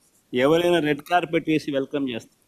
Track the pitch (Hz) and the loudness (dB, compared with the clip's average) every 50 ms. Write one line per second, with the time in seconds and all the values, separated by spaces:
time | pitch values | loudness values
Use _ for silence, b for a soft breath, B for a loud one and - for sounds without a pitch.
0 | _ _ _ _ _ _ 127 123 131 147 165 170 175 175 175 165 151 151 147 147 | _ _ _ _ _ _ 0 2 4 4 4 4 4 2 2 2 2 0 -2 -4
1 | - - 175 175 165 156 165 165 160 160 156 151 - 156 139 135 135 - - 143 | -2 0 0 0 0 0 -2 -2 -2 0 -2 -2 -2 -2 -4 -4 -4 -4 -4 -4
2 | 139 127 117 113 - - _ _ _ | -4 -4 -6 -8 -10 -14 _ _ _